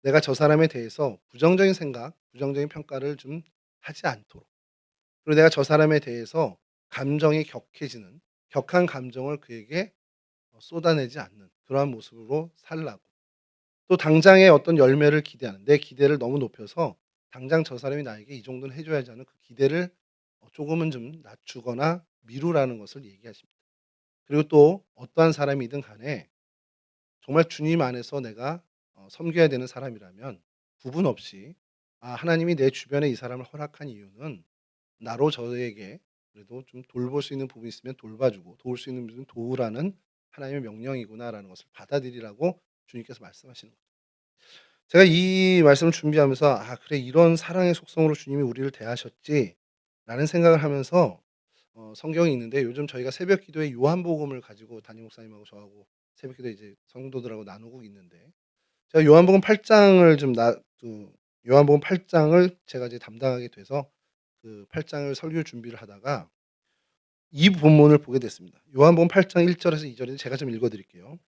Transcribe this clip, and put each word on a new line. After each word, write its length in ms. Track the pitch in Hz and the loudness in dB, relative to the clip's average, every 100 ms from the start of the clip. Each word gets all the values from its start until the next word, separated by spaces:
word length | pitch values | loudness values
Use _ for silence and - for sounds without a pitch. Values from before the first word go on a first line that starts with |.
내가 180 | 135 151 | 2 0
저 120 | 147 | 0
사람에 320 | 131 151 151 160 | 0 2 4 2
대해서 520 | 127 113 - 139 98 _ | -2 -14 -8 -8 -8 _
부정적인 460 | 123 160 185 196 | -2 0 2 0
생각, 420 | 180 156 120 127 _ _ | 0 -8 -10 -14 _ _
부정적인 360 | 123 139 139 147 | -10 -6 -6 -8
평가를 480 | 156 147 135 143 143 | -10 -14 -10 -10 -10
좀 260 | 131 160 _ _ _ _ | -14 -16 _ _ _ _
하지 260 | - - 160 | -20 -8 -8
않도록. 420 | 113 _ - _ _ _ _ _ _ _ _ | -8 _ -20 _ _ _ _ _ _ _ _
그리고 120 | - 151 | 0 6
내가 120 | 160 | 6
저 140 | 147 | 4
사람에 360 | 135 151 156 151 | 0 2 4 0
대해서 580 | 135 120 113 165 135 - _ _ _ | -4 -12 -8 -6 -6 -6 _ _ _
감정이 560 | - 139 147 156 156 | -10 -6 0 0 0
격해지는, 760 | 151 120 _ _ 143 117 92 139 _ _ _ | -6 -14 _ _ -16 -16 -20 -20 _ _ _
격한 380 | 143 - 180 175 | -8 -2 0 0
감정을 520 | 139 127 123 135 147 | -4 -14 -12 -10 -10
그에게, 540 | _ 117 107 160 208 _ _ _ _ _ _ | _ -20 -10 -8 -8 _ _ _ _ _ _
어, 60 | _ | _
쏟아내지 580 | - 170 170 156 127 147 | -14 -4 0 0 -4 -10
않는 320 | - _ 95 _ _ | -18 _ _ _ _
그러한 220 | 135 143 | -4 -4
모습으로 640 | 117 - 117 113 147 165 _ | -6 -18 -20 -8 -8 -8 _
살라고. 440 | _ 160 151 101 _ _ _ _ _ _ _ _ _ | _ -12 -12 -16 _ _ _ _ _ _ _ _ _
또 80 | 180 | -2
당장의 520 | 156 160 190 190 190 | 4 6 8 8 8
어떤 300 | 147 - 165 | 6 4 4
열매를 440 | 131 139 147 151 | 4 6 2 2
기대하는, 420 | 147 _ 117 98 | -4 _ -16 -10
내 120 | 104 143 | 0 0
기대를 400 | - 131 139 147 | 0 -2 0 0
너무 200 | 120 143 | -4 -6
높여서 580 | 123 - 104 - 151 90 _ _ _ | -6 -12 -16 -8 -8 -8 _ _ _
당장 320 | 131 131 160 | -18 -4 -2
저 140 | 156 127 | -2 -10
사람이 240 | 135 143 | -10 -10
나에게 320 | 135 107 107 | -10 -16 -20
이 80 | 135 | -20
정도는 320 | 113 127 135 | -16 -16 -14
해줘야지 360 | 131 160 151 123 | -16 -6 -6 -6
하는 140 | 117 | -18
그 140 | 131 _ | -20 _
기대를, 500 | _ 120 135 160 180 _ _ _ _ _ | _ -2 0 0 -6 _ _ _ _ _
어, 60 | _ | _
조금은 380 | - 147 165 160 | -14 -6 -4 -4
좀 300 | 131 117 160 | -8 -16 -20
낮추거나 840 | 117 - - 127 117 120 151 175 _ _ | -20 -20 -20 -14 -12 -4 -2 -4 _ _
미루라는 560 | 113 127 165 160 131 117 | _ -8 -2 -2 -2 -6
것을 260 | 101 139 | -16 -20
얘기하십니다. 500 | 117 98 113 101 _ _ _ _ _ _ _ _ | -20 _ -20 -20 _ _ _ _ _ _ _ _
그리고 200 | _ 147 | _ -2
또 400 | 151 151 147 190 _ | 4 8 6 6 _
어떠한 380 | _ 131 - 165 | _ -8 0 2
사람이든 500 | 147 143 139 120 143 | 2 -4 -4 -6 -12
간에 460 | - 107 131 127 - _ _ _ _ _ _ _ _ _ | -14 -16 -12 -12 -14 _ _ _ _ _ _ _ _ _
정말 240 | - 147 165 | -2 0 0
주님 340 | - 156 170 | -4 -2 -2
안에서 380 | 131 123 120 143 | -2 -6 -10 -10
내가, 420 | 120 107 131 175 _ _ _ | -10 -10 -10 -10 _ _ _
어, 140 | _ 98 | _ _
섬겨야 380 | - 165 165 160 | -10 -6 2 2
되는 180 | 131 127 | 2 -8
사람이라면 760 | 123 135 110 95 92 131 98 _ _ _ _ | -14 -16 -16 -20 _ -18 -18 _ _ _ _
구분 240 | 131 147 175 | -10 -2 -2
없이 480 | 107 - 98 113 175 _ _ _ _ | -4 -12 -20 -20 -20 _ _ _ _
'아, 100 | 120 | -18
하나님이 400 | 123 170 165 170 | -10 -4 -2 -2
내 160 | 160 135 | 0 -2
주변에 380 | - - 143 147 | -2 -8 -4 -4
이 60 | 117 | -6
사람을 280 | 123 127 123 | -12 -16 -18
허락한 420 | 147 147 _ 147 | -18 -18 _ -20
이유는 560 | 107 98 104 151 104 _ _ _ _ _ _ | -20 -20 _ -18 -18 _ _ _ _ _ _
나로 320 | 117 117 151 | -14 -2 -2
저에게 720 | 147 117 123 123 104 98 156 _ _ _ | -2 -10 -8 -10 -12 -20 -20 _ _ _
그래도 300 | 104 101 123 131 | _ _ -20 -20
좀 160 | 127 127 | -20 -14
돌볼 340 | 123 123 143 | -10 -6 -6
수 100 | 139 | -8
있는 160 | 135 131 | -10 -12
부분이 200 | 120 113 | -14 -18
있으면 260 | - 127 131 | -16 -18 -18
돌봐주고 600 | 113 110 127 101 87 _ | -20 -4 -4 -4 -20 _
도울 200 | 127 123 | -12 -12
수 120 | - | -12
있는 160 | 127 117 | -14 -14
부분은 180 | 117 139 | -18 -18
도우라는 720 | 120 117 127 113 113 180 196 _ _ _ | -12 -8 -6 -6 -6 -8 -10 _ _ _
하나님의 320 | - 135 143 | -18 -12 -12
명령이구나.'라는 840 | 117 110 123 131 107 110 120 107 98 | -12 -14 -12 -12 -12 -16 -16 -16 -20
것을 180 | 92 _ | -20 _
받아들이라고 880 | - 107 143 127 123 113 104 170 180 _ _ _ | -20 -8 -8 -8 -16 -20 -6 -6 -6 _ _ _
주님께서 340 | 120 113 123 | -18 -18 -20
말씀하시는 500 | 92 _ 127 123 110 | -20 _ -20 -20 -20
거죠. 100 | _ _ _ _ _ _ _ _ - _ _ _ | _ _ _ _ _ _ _ _ -20 _ _ _
제가 160 | 170 | 6
이 580 | 190 160 185 190 185 180 | 8 6 2 2 2 6
말씀을 280 | 151 139 170 | 6 6 2
준비하면서 540 | 156 151 151 139 131 147 | -2 -2 0 0 2 0
'아, 300 | 120 110 123 | -2 -8 -18
그래. 220 | _ 147 | _ -8
이런 380 | 127 147 170 165 | -2 4 4 2
사랑의 380 | - 180 180 | -4 -2 -2
속성으로 400 | 160 - - 156 | -2 -6 -2 0
주님이 280 | 147 - 143 | -2 -6 -4
우리를 280 | 131 117 135 | -4 -6 -10
대하셨지.'라는 1600 | - 110 120 123 _ - 151 101 _ _ _ _ _ - 120 151 | -10 -12 -12 -12 _ -4 -2 -2 _ _ _ _ _ -14 -6 -4
생각을 360 | 170 170 160 | 2 4 4
하면서, 580 | 151 139 127 175 139 87 _ _ _ _ _ | 0 -6 -2 0 0 -2 _ _ _ _ _
어, 180 | 113 110 107 | _ -20 -16
성경이 360 | 156 160 170 | -8 -2 -2
있는데 300 | 131 113 135 | -2 -6 -6
요즘 240 | 120 127 147 | -6 -8 -10
저희가 240 | 127 127 | -10 -12
새벽 300 | - 180 190 | -10 -4 -4
기도에 300 | _ 156 151 | _ -8 -8
요한복음을 680 | 120 139 180 170 156 147 131 | -2 0 0 -4 -6 -6 -12
가지고 400 | - 104 110 113 | -16 -20 -20 -20
담임 240 | 107 110 | -20 -20
목사님하고 400 | 113 - 110 104 104 | -20 -20 -20 -20 -20
저하고 400 | 104 101 104 98 _ _ _ | -20 -20 _ _ _ _ _
새벽 200 | 135 131 | -20 -16
기도에 160 | 123 | -16
이제 220 | 101 104 98 _ | -16 -20 _ _
성도들하고 560 | 127 135 131 120 110 | -20 -14 -12 -12 -16
나누고 380 | 101 98 113 127 | -18 -20 -20 -20
있는데 460 | 110 101 90 85 131 _ _ _ _ _ _ | -20 -20 _ _ _ _ _ _ _ _ _
제가 160 | 160 | 4
요한복음 360 | 156 160 180 196 | 8 8 8 4
팔 220 | - 214 | 2 -2
장을 540 | - 214 202 190 170 151 | 4 6 8 8 6 4
좀 140 | 139 | 0
나-, 240 | 117 117 104 _ _ | 0 0 -2 _ _
그 340 | 117 107 101 _ _ _ 120 | -18 -18 -20 _ _ _ 2
요한복음 320 | 139 143 147 | 4 6 2
팔 260 | - 185 _ | 2 -6 _
장을 420 | 170 151 175 180 175 - | 0 4 4 2 -4 -14
제가 200 | 131 123 | -12 -10
이제 100 | 120 | -12
담당하게 500 | - 110 131 123 120 | -18 -6 -6 -4 -10
돼서 400 | - 95 139 139 _ _ _ _ _ | -18 -10 -10 -10 _ _ _ _ _
그 240 | 113 107 98 | -20 -20 -14
팔 120 | 160 | -14
장을 300 | 156 147 143 | -10 -10 -8
설교 280 | 135 160 160 | -10 -8 -8
준비를 360 | 151 120 117 117 | -8 -14 -18 -20
하다가 480 | 104 101 123 131 80 _ _ _ _ _ _ _ _ _ _ | -20 -14 -8 -8 -10 _ _ _ _ _ _ _ _ _ _
이 200 | 143 185 | 2 2
본문을 480 | 180 151 151 147 147 | 6 6 8 8 6
보게 200 | 147 131 | 2 -6
됐습니다. 420 | 117 - 90 _ _ 135 | -6 -16 -20 _ _ 4
요한복음 320 | 156 170 170 | 6 6 4
팔 200 | 196 185 | 2 0
장 160 | 175 | 0
일 100 | 175 170 | 0 0
절에서 300 | 180 156 151 | -4 -4 -10
이 80 | |
절인데 240 | 117 127 139 | -12 -12 -10
제가 180 | 123 131 | -10 -8
좀 140 | 139 | -8
읽어드릴게요. 680 | 113 117 107 92 90 98 170 _ | -4 -6 -6 -20 -20 -20 -20 _